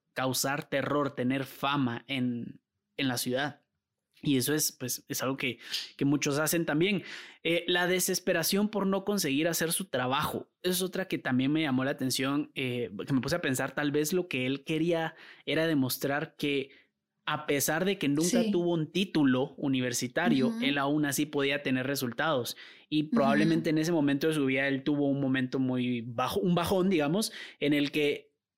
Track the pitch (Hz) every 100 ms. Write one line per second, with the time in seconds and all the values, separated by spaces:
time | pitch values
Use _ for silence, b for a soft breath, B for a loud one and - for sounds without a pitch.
0 | _ - 131 123 139 147 - 139 - 147
1 | 139 135 123 135 131 - 139 143 123 120
2 | - 135 123 120 123 - _ _ _ -
3 | 139 117 123 127 143 - _ _ _ _
4 | _ _ 151 131 123 151 - - 123 -
5 | - 139 127 135 135 113 B B B -
6 | 143 143 147 139 156 170 160 151 185 196
7 | B B B B 165 170 - 175 180 180
8 | 180 175 - 175 160 196 208 202 196 190
9 | 196 208 160 135 170 160 165 - 190 127
10 | 127 139 151 - - _ 180 180 185 190
11 | 185 160 - 127 131 156 156 127 135 156
12 | 135 127 135 143 - - 127 123 117 101
13 | 90 131 135 170 151 131 131 - 147 147
14 | 151 180 175 131 127 139 - 156 170 165
15 | 160 B B B - 151 165 147 127 -
16 | 139 143 156 - 147 139 135 b b _
17 | _ _ - 147 - 143 135 156 185 196
18 | 143 143 175 233 220 180 175 170 151 180
19 | 196 165 139 127 143 - 143 131 127 120
20 | 123 160 175 - 120 226 139 143 139 151
21 | 143 135 147 147 139 143 143 131 127 139
22 | 123 113 156 139 117 - B B B 151
23 | 147 - 139 147 160 160 160 156 160 165
24 | 143 139 160 156 135 131 139 135 139 147
25 | 143 139 139 131 127 135 127 127 123 120
26 | 117 117 127 208 190 175 165 190 185 170
27 | 143 190 226 B B B 143 147 143 151
28 | 147 - - _ _